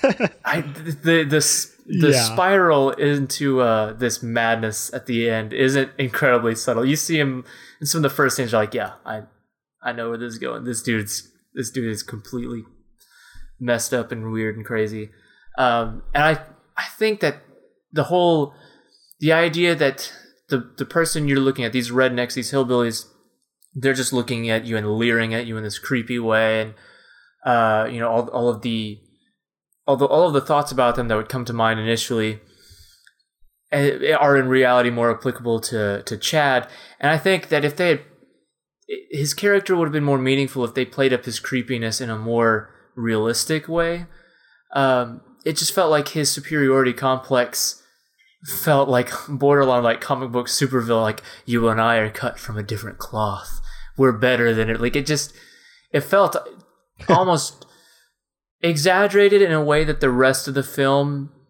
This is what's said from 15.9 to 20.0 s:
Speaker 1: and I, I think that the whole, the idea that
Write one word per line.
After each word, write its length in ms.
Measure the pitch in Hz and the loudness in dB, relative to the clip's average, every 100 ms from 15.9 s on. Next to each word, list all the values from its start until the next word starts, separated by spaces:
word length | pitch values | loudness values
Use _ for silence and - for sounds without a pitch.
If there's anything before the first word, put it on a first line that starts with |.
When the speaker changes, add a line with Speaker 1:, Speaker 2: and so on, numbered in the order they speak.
| 113 - | -8 -4
Speaker 1:
and 100 | 143 | 0
I, 180 | 156 151 - - _ - | 0 0 -6 -20 _ -10
I 80 | - - | -10 -2
think 240 | 220 208 | -2 0
that 200 | 156 - _ _ _ _ _ | -2 -4 _ _ _ _ _
the 140 | 151 143 | -4 0
whole, 480 | 180 175 160 143 - - _ _ _ _ - | 2 4 2 0 -8 -20 _ _ _ _ -4
the 120 | 151 | 2
idea 420 | 160 170 160 175 156 | 4 2 2 0 2
that 360 | 139 135 | 0 0